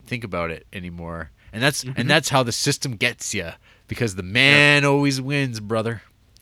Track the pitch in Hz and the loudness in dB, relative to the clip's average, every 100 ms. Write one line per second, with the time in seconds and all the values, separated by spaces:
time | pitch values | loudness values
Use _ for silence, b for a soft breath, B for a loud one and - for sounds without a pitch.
0 | - 123 110 87 85 78 - 101 90 85 | -10 -8 -6 -4 -4 -6 -12 -12 -10 -10
1 | 82 82 80 b b 110 139 - 127 131 | -10 -10 -12 b b -2 0 0 -4 -4
2 | 127 151 147 135 120 110 - 151 143 110 | 0 2 2 0 0 0 -2 -2 -4 -2
3 | 123 - - 101 85 - b b - - | -4 -4 -6 -6 -6 -10 b b -12 -4
4 | 117 92 92 110 135 143 147 143 143 139 | -4 -4 -2 4 6 8 6 6 4 4
5 | 143 135 131 143 135 113 107 113 110 113 | 2 0 -2 -2 -2 -4 -4 -2 -2 -6
6 | - _ _ _ | -12 _ _ _